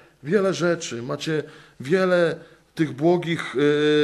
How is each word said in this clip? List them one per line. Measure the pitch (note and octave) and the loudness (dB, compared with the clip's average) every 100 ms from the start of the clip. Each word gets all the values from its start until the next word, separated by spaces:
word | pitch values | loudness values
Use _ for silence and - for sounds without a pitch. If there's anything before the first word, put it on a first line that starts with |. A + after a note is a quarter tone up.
| - _ | -20 _
wiele | C#3 G3+ F#3+ | -2 0 0
rzeczy, | D3 F3 E3+ - A#2 | 0 0 -2 -4 -10
macie | B2 C#3+ D#3+ D#3 C#3+ - - - | -8 -8 -4 -4 -6 -12 -20 -12
wiele | B2+ F#3 F#3 F3+ E3 D#3+ - - _ | -2 0 2 2 2 -2 -12 -20 _
tych | - D3+ | -4 -2
błogich, | B2 D#3+ F3 D#3 E3+ - A#2+ D3 D3 D3+ D3+ | 0 2 2 0 -6 -4 0 2 2 2 4